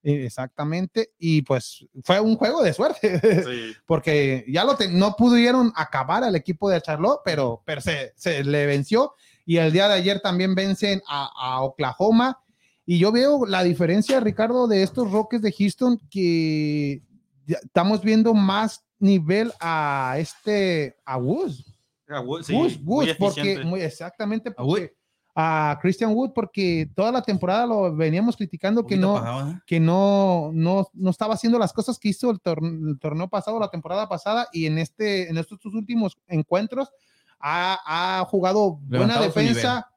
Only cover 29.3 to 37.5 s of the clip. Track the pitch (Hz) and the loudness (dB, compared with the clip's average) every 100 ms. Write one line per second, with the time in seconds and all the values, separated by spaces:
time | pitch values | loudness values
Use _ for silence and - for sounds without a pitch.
29.3 | 131 139 180 _ 170 160 180 196 202 196 | -6 -6 -8 _ 2 4 4 4 4 2
30.3 | 175 151 160 165 196 185 - 185 - 214 | 2 -2 -2 0 0 -2 -2 -2 0 -2
31.3 | 214 226 233 196 - 233 233 214 - 247 | 0 2 2 2 -2 -4 -4 -4 -2 -2
32.3 | 202 180 156 165 160 156 139 156 151 180 | -2 -4 -4 -4 -4 -4 -4 -4 -6 -4
33.3 | 202 202 226 202 175 170 190 214 175 202 | -4 -4 -4 -4 -6 -6 -6 -4 -6 -2
34.3 | 226 240 165 160 156 165 - 214 196 175 | -2 -2 -4 -2 -2 -4 -4 -2 -2 -2
35.3 | 165 165 208 214 220 208 233 196 - _ | -4 -6 -12 -10 -8 -2 -2 -2 -6 _
36.3 | 170 147 180 220 254 269 _ _ _ _ | -4 0 -2 -2 -6 -8 _ _ _ _
37.3 | _ 143 | _ -4